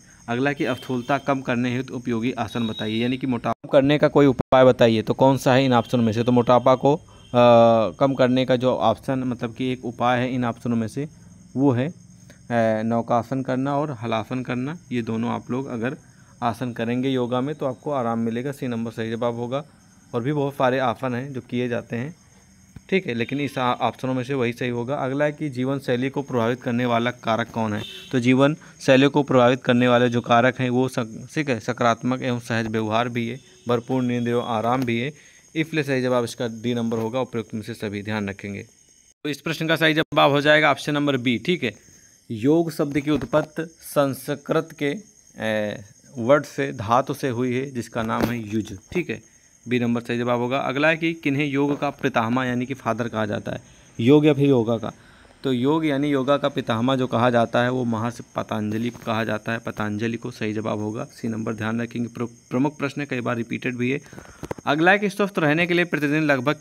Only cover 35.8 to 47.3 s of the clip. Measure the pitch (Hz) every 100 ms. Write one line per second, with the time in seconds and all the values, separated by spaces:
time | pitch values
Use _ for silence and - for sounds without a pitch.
35.8 | 139 131 127 123 117 - 123 113 113 120
36.8 | 117 113 113 127 123 120 107 113 104 113
37.8 | 110 101 101 107 101 98 101 98 107 _
38.8 | _ _ _ _ 151 139 - 156 160 160
39.8 | 160 156 - 147 156 143 143 151 151 139
40.8 | - 147 143 135 120 117 139 175 127 -
41.8 | _ - _ _ - 117 127 165 165 151
42.8 | 147 143 143 147 - 151 151 - 165 -
43.8 | - - 139 127 - 143 - 151 160 -
44.8 | 143 170 - _ _ - 110 107 104 -
45.8 | 101 _ - 135 113 147 143 - 139 139
46.8 | 101 120 139 143 143